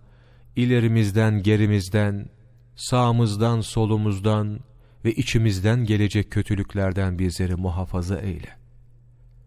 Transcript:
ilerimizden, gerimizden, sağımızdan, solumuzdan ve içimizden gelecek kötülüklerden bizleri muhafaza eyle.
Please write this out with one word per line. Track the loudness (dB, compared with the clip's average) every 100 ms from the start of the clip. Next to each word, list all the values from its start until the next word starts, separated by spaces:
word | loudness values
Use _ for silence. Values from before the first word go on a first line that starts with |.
| -20 -20 _ -20 -10 -2
ilerimizden, | 2 2 4 2 2 2 2 2
gerimizden, | 2 4 4 2 0 0 0 -2 -10 -18 -20 -20 _ -16
sağımızdan, | -2 0 2 2 2 2 0 0
solumuzdan | -2 -2 0 0 0 0 0 0 -2 -6 -12 -20 -20 -6 -2
ve |
içimizden | -2 0 2 2 2 2 2 2
gelecek | 2 2 0 -2
kötülüklerden | -2 -2 -2 -4 -2 -2 -2 -2 -2
bizleri | -2 -2 -2 -2
muhafaza | -4 -4 -4 -4 -4 -4
eyle. | -6 -8 -12 -18 -20 -20 -20 -20 -20 -20 -20 -20